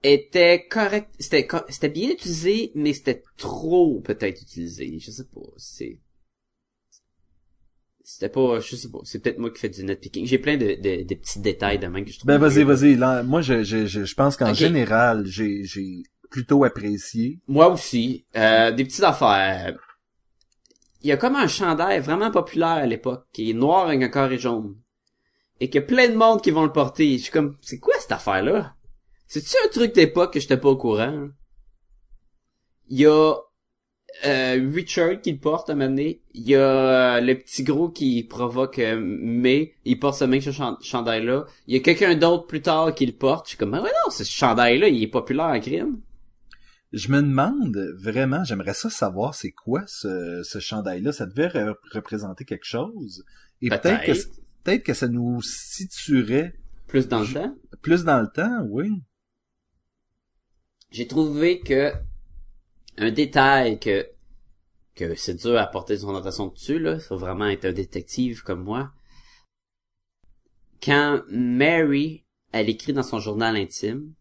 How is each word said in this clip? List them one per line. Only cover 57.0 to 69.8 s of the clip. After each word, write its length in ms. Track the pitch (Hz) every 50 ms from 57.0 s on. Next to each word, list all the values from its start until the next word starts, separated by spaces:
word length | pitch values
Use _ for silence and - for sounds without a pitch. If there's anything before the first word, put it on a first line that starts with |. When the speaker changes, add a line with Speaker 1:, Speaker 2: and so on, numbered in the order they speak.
| 127 -
Speaker 1:
dans 100 | 123 113
le 40 | 107
Speaker 2:
ju-, 100 | 117 131
Speaker 1:
temps. 220 | 147 180 262 277 - _ _ - -
Speaker 2:
plus 220 | - 156 170 180 165
dans 160 | 170 - 123
le 80 | 110 104
temps, 360 | _ - 175 226 247 233 160 107
oui. 220 | 101 123 165 214 214 185 135 _ _ _ _ _ _ _ _ _ _ _ _ _ _ _ _ _ _ _ _ _ _ _ _ _ _ _ _ _ _ _ _ _ _ _ _ _
Speaker 1:
J'ai 160 | - 113 120 117
trouvé 500 | 131 156 156 151 147 147 160 175 180 175
que 340 | - - 135 135 143 147 - - - - - - - - - - - - - - _ _ _ _ _ - _ -
un 120 | 107 113
détail 720 | 110 147 151 127 - 147 135 135 139 135 127 117 107 107
que, 260 | - 110 98 98 - - - - _ - - - _ _ - _ _ _ _ _ _ _ _
que 220 | - 90 82 82
c'est 180 | - - - 90
dur 240 | 87 - 117 120 117
à 80 | 101
porter 320 | - - 95 87 - 107 98
son 160 | 101 101 98
attention 320 | 92 85 98 90 - 101
dessus, 320 | 92 - - - - 147 165
là. 220 | 160 156 160 160
Faut 160 | 156 - 98
vraiment 320 | 92 90 92 95 90 104 104
être 160 | 98 95 -
un 80 | 95
détective 720 | 92 95 95 - - 92 87 - - - 127 123 117 - -
comme 180 | - 92 87
moi. 300 | 90 101 110 127 139 139 - _ _ _ _ - - - _ _ _ _ _ _ _ _ _ _